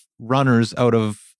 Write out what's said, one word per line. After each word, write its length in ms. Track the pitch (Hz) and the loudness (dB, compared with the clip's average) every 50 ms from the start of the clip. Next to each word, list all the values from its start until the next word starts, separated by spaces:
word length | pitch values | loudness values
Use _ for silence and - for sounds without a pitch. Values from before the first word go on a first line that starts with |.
| _ _ _ - | _ _ _ -18
runners 540 | 117 110 127 139 139 131 123 113 117 110 - - | -6 -2 -2 0 2 2 2 2 2 0 -2 -2
out 180 | 127 120 113 | 0 0 0
of 240 | 113 110 107 104 - - _ _ | 0 -2 -4 -6 -10 -14 _ _